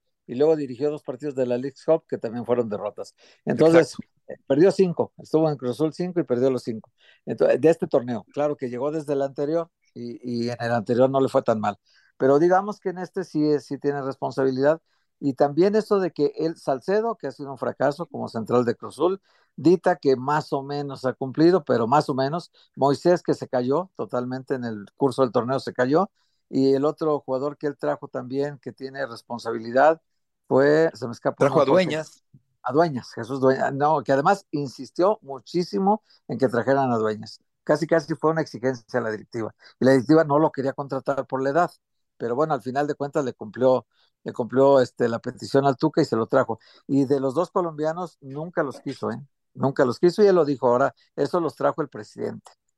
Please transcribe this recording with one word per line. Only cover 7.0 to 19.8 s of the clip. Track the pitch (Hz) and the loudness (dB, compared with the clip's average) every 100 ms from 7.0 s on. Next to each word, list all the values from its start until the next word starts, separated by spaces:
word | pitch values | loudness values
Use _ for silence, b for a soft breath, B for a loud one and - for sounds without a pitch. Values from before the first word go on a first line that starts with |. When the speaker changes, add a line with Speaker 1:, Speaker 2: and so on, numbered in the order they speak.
| b b | b b
Speaker 1:
Entonces, | - - - 127 | -8 0 2 4
de | 151 | 4
este | 165 180 | 2 0
torneo, | 139 120 117 - | 0 0 -8 -8
claro | 139 147 | -4 -4
que | 147 123 | -4 -8
llegó | 123 147 | -6 -6
desde | 156 147 | -4 -4
el | 139 | -4
anterior | 139 135 147 165 165 _ _ | -4 -4 -4 -4 -4 _ _
y, | 120 120 113 123 120 | -14 -14 -12 -6 -4
y | 117 | -4
en | 120 | -4
el | 117 | -2
anterior | 120 101 120 135 | -2 2 4 4
no | 135 | 4
le | 135 | 2
fue | 135 | 2
tan | - 110 | 2 0
mal. | 104 98 _ _ _ - | -2 -6 _ _ _ -2
Pero | 135 143 | 2 4
digamos | 175 185 202 202 | 4 2 0 -6
que | 247 | -8
en | 185 | -8
este | 175 196 | -8 -8
sí | 170 151 151 | -6 -2 0
es, | 147 | 0
sí | - 139 | -2 -6
tiene | 143 143 | -4 -4
responsabilidad. | 135 127 135 135 135 131 139 160 _ _ _ - | -6 -6 -6 -2 -2 2 0 0 _ _ _ -8
Y | 143 | -4
también | 123 143 143 196 | 0 2 2 2
eso | 214 196 202 | 2 0 0
de | 170 | -2
que | - 143 - | -2 -2 -2
el | 160 | -6
Salcedo, | 160 - 135 185 214 226 214 | -4 -4 -4 -2 -2 -2 -6
que | 139 | -10
ha | |
sido | - 139 | -10 -14
un | 131 | -8
fracaso | 120 - 135 147 | -8 -2 -2 -2
como | 165 120 117 | -8 -10 -10
central | 117 107 120 | -8 -2 0
de | 120 | 0
Cruz | - 107 | -4 -8
Azul, | 131 170 190 _ _ _ | -2 -2 -2 _ _ _
Dita, | - 147 180 | 0 4 4